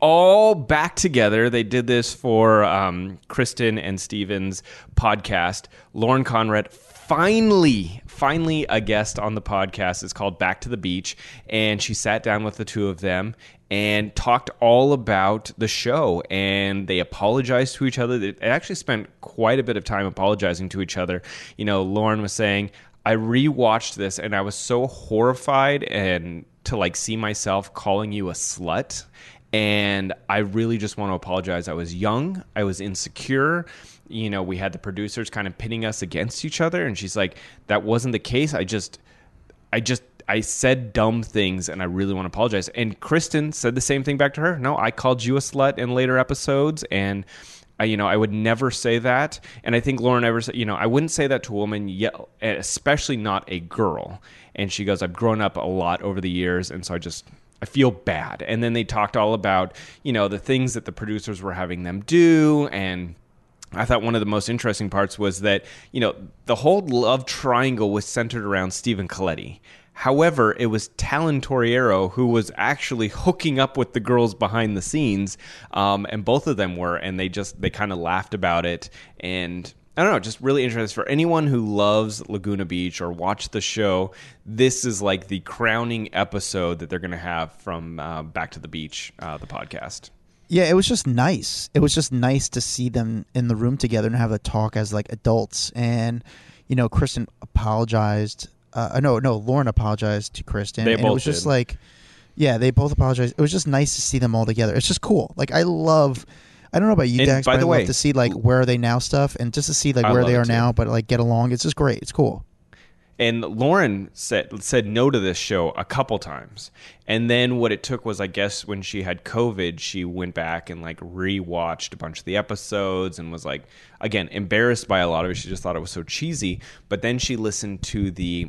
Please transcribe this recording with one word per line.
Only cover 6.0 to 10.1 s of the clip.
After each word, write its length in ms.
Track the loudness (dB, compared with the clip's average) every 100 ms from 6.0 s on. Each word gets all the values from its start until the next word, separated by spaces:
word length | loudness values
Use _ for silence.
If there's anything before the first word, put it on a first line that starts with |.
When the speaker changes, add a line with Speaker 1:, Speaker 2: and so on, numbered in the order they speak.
| 2 2 2
Speaker 1:
Conrad 420 | 2 2 2 0
finally, 1300 | -8 -20 -12 -2 2 4 4 6 6 6 4 0 -8 -14
finally 580 | -2 0 2 0 0 0
a 120 | 0
guest 380 | 2 0 0 -4
on 160 | -4 -4
the 60 |
podcast. 640 | -2 -2 -2 -2 -2 -2
It's 100 | -6